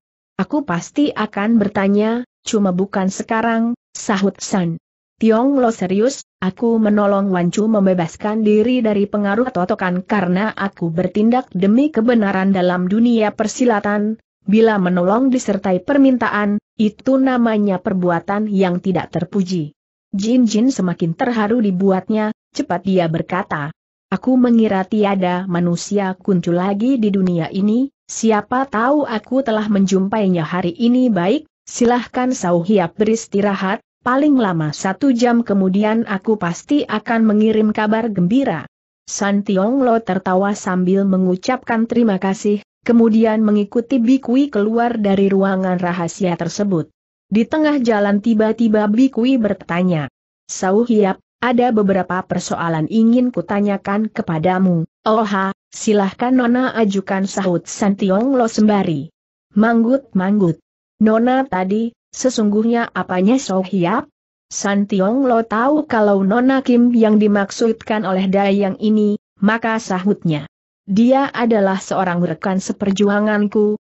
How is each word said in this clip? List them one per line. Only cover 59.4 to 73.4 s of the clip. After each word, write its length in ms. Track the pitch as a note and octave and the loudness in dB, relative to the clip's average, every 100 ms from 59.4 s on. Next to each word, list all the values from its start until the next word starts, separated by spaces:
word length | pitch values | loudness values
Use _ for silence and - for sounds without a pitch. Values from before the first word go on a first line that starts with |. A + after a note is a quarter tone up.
| _ | _
manggut-manggut. 1040 | G#3 A3 A#3 A3+ C4+ - F#3+ F#3 G#3 F3+ D#3+ _ _ _ - | 0 2 2 2 0 -2 -2 0 2 0 0 _ _ _ 0
"Nona 400 | G#3+ A3 A#3+ C4 | 2 4 2 0
tadi, 480 | C4+ F#3 F#3+ G#3+ A#3 - _ - | 0 -4 -2 -2 -4 -8 _ -4
sesungguhnya 720 | C4 B3 G#3 G#3 A3+ A#3 A#3 F#3+ | -2 0 0 0 0 0 -2 -6
apanya 400 | F3+ F#3 F#3+ C4 | -4 0 2 2
Sau 240 | C4 F#3+ | 0 -4
Hiap?" 480 | F#3 G3 E3+ A#3+ D4+ _ _ _ _ | -2 -2 0 -2 -6 _ _ _ _
San 400 | - G3+ G3+ G3+ | -8 -2 -2 0
Tiong 400 | G3 F#3+ B3+ C4+ | 0 0 0 2
Lo 160 | A3+ | 0
tahu 400 | A3+ G#3+ A#3 D4+ | 0 -2 0 0
kalau 400 | D4+ A3+ G#3 G3 | 0 0 2 2
Nona 400 | F#3+ A#3+ B3+ C4+ | 2 2 2 0
Kim 320 | C4 A#3+ A#3+ A#3+ | 2 4 4 4
yang 240 | A3 G#3+ | 4 4
dimaksudkan 880 | G#3+ G3+ G3 - A3+ A3 - G#3+ F#3+ | 4 2 -2 -2 -2 -2 -4 -4 -2
oleh 160 | F#3 G3 | -2 0
Dayang 480 | G3 G3 G3 G3 - | 0 2 2 0 -2
ini, 400 | G#3+ G#3+ G#3 G#3 _ _ | 0 2 2 -2 _ _
maka 400 | G3 A3+ A3+ A3 | 0 0 -2 -4
sahutnya, 720 | - F#3 F#3+ G3 E3+ D3+ D3+ _ _ _ - | -4 -4 -2 -2 -2 -4 -6 _ _ _ -4
"Dia 400 | G3 A#3+ C4 C#4 | 2 4 4 0
adalah 480 | G#3+ A#3+ A3 G3 F#3+ | -2 0 2 0 -2
seorang 480 | - - F#3 F3 | -4 -4 -2 -2
rekan 320 | F3 E3 G#3 F#3+ | -2 -2 -4 -4
seperjuanganku, 1200 | - - G3 G3 G3+ G#3 G#3+ G#3 | -4 -4 -2 0 0 0 0 0